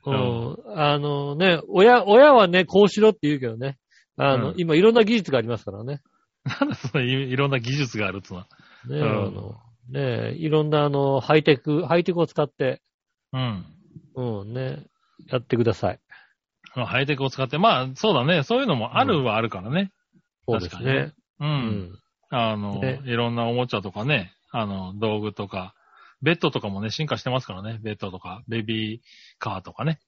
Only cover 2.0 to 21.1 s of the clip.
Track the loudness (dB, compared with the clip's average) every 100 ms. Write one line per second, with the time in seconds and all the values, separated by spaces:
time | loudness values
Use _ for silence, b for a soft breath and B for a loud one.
2 | 8 8 10 10 6 4 4 6 6 6
3 | 4 4 -2 -2 -4 -6 -8 -8 _ _
4 | _ -2 2 2 0 -2 2 6 6 6
5 | 4 2 2 0 0 -6 -8 -12 -10 -12
6 | _ _ _ _ -10 -4 -4 -2 -4 -2
7 | 0 -2 -2 0 0 0 -2 -2 -2 -4
8 | -6 -6 -10 -14 -16 b b b -10 -4
9 | 0 0 -2 -6 -12 -16 _ _ -12 -6
10 | -4 -4 -4 -6 0 0 2 2 2 2
11 | 2 0 4 2 4 2 2 -2 2 0
12 | 0 0 -2 0 -4 _ -2 -2 _ _
13 | _ _ _ -6 -4 -6 -10 -20 _ -20
14 | _ -8 -6 -6 -8 -8 -8 -8 -14 _
15 | _ _ -6 -6 -2 2 2 2 -2 -4
16 | _ b b b _ _ -16 -10 -4 -2
17 | -2 -2 -4 -4 -6 2 2 2 -2 -2
18 | 0 2 2 2 2 0 0 -2 -2 0
19 | 2 2 0 0 -2 -6 -4 -4 -4 _
20 | _ _ _ _ -4 -4 -4 -8 -2 -2
21 | -2